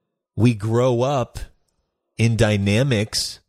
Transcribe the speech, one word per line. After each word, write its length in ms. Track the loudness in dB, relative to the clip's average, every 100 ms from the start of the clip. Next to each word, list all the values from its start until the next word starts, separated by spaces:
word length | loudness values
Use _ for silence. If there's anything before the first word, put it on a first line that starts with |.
| _ _ _ 0
we 180 | 0
grow 480 | 0 -2 0 0 0
up 360 | 0 -2 -4 -10 -18 _ _ _ _ _ _ 0
in 180 | 0 2
dynamics 1000 | 2 2 2 2 2 0 -2 -4 -8 -10